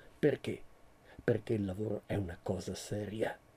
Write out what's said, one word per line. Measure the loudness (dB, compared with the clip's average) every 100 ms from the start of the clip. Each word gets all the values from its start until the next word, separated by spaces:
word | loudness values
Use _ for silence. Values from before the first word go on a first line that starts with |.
| -16 2
Perché? | 4 4 -2 -6 -10 -20 -20 -20 -20 -2
Perché | 2 2 2
il | 0
lavoro | 0 -2 -2 -4 -2
è | -2
una | -2 -4
cosa | -4 -2 -4
seria. | -8 -6 -4 -4 -2 -2 -2 -14